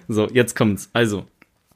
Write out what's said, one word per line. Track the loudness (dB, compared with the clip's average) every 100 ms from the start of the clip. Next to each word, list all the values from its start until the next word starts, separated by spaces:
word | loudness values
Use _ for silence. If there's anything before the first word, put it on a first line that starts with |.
| -4
So, | -2 0
jetzt | 2 0
kommt's. | 2 0 0 -4
Also, | 0 0 -2 -8 _ _ _ _